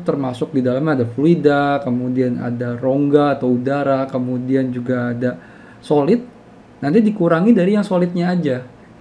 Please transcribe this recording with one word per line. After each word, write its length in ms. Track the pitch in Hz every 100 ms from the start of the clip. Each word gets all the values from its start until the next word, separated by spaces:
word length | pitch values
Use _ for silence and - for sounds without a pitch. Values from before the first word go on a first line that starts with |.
| 175
termasuk 480 | 143 131 120 156 135
di 80 |
dalamnya 400 | 127 127 156 139
ada 40 | 113
fluida, 720 | - 151 165 143 143 143 143
kemudian 560 | 131 123 127 127 127 120
ada 400 | 127 120 120 120
rongga 560 | 131 139 143 147 147 139
atau 240 | 127 123
udara, 480 | 127 143 139 135 131
kemudian 640 | 131 123 127 127 135 131
juga 400 | 123 120 127 120
ada 240 | 120 123 - - - - -
solid. 400 | - 147 143 240 - - - - - -
Nanti 240 | 135 196
dikurangi 480 | 214 - 170 165 208
dari 240 | 214 180 208
yang 80 |
solidnya 480 | 196 180 175 175 180
aja, 320 | 180 147 127 - - - -